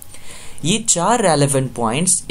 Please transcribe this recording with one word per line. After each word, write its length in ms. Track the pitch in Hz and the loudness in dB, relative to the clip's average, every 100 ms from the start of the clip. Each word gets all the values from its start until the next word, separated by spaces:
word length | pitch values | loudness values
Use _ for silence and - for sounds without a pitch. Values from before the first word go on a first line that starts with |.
| - - - - - - 147 | -16 -12 -12 -10 -8 -4 0
ये 200 | 220 226 | 0 0
चार 400 | 175 185 247 190 | 2 2 4 4
relevant 440 | 147 143 135 127 | 4 4 2 -2
points 500 | - 120 131 180 - - | -2 0 0 0 0 -2